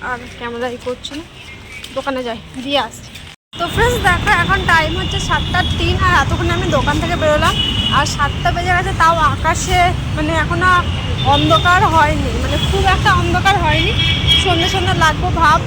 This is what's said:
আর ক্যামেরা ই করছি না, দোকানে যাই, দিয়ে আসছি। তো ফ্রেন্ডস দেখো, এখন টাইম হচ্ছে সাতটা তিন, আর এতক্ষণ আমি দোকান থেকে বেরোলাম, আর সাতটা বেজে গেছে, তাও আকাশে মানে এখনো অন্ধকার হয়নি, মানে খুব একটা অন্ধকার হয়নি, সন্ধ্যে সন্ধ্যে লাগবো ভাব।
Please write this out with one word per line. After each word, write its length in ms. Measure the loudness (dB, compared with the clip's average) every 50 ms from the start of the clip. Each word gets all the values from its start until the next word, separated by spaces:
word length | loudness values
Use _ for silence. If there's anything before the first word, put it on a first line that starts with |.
| -8 -8
আর 120 | -10 -10 -10 -14 -14 -12
ক্যামেরা 280 | -12 -10 -8 -6 -6 -6 -6
ই 20 | -8 -8
করছি 260 | -8 -8 -8 -10 -12 -12 -12
না, 40 | -14 -14 -18 -20 -20 -18 -18 -18 -18 -16 -16 -14 -14 -10 -8 -6
দোকানে 240 | -6 -4 -6 -4 -6 -6
যাই, 120 | -8 -10 -12 -16 -14 -12 -8
দিয়ে 140 | -2 -2 -2 -2 -4
আসছি। 220 | -8 -16 -18 -18 -18 -18 -18 -20 -20 _ _ _ -8 -8
তো 60 | -6 -4 0
ফ্রেন্ডস 240 | 0 0 2 0 0 0 0
দেখো, 220 | 0 0 2 0 2 2 2
এখন 160 | 0 0 0 0 2
টাইম 200 | 2 2 2 0 -2 -4
হচ্ছে 180 | -4 -4 -4 -4 -2 -2
সাতটা 300 | -2 -2 -2 -2 -2 -2 0 0 -2 -2
তিন, 160 | 0 -2 0 2 2
আর 80 | 2 2 2
এতক্ষণ 280 | 2 2 0 -2 0 -2 0 0
আমি 100 | -2 0 0 0
দোকান 180 | 0 0 0 0
থেকে 140 | 0 -2 -2 0
বেরোলাম, 340 | 2 2 2 2 2 2 0 0 -2 -2 -2 -2 -2 0 0 0
আর 80 | 0 0 -2
সাতটা 340 | -2 -2 -2 -2 -2 -2 -2 -2
বেজে 160 | -2 -2 0 0 0
গেছে, 140 | 0 -2 0 2
তাও 140 | 4 4 4 4 2 0 0
আকাশে 460 | 0 -2 -2 0 -2 -2 0 2 4 4 2 2 0 -4 -4 -4
মানে 160 | -2 -2 -2 0 -2 0
এখনো 260 | 0 0 0 2 4 4 4 2 0 -4 -4 -2 -4 -4 -2 2 2 2
অন্ধকার 480 | 4 4 4 4 4 4 4 4 4 4 4 4
হয়নি, 380 | 4 4 4 2 0 0 -2 -2 -2 -2
মানে 140 | 0 -2 0 0 0
খুব 160 | 0 2 2 2 2
একটা 140 | 2 2 2 2 2
অন্ধকার 340 | 2 2 0 2 2 2 2 2 2
হয়নি, 300 | 2 2 2 0 0 0 0 0 0 0 0 2 2 2 2 4
সন্ধ্যে 260 | 2 2 2 2 0 0
সন্ধ্যে 220 | 0 0 0 0 2 2
লাগবো 220 | 2 2 0 -2 -2 0 2
ভাব। 180 | 4 4 4 2 0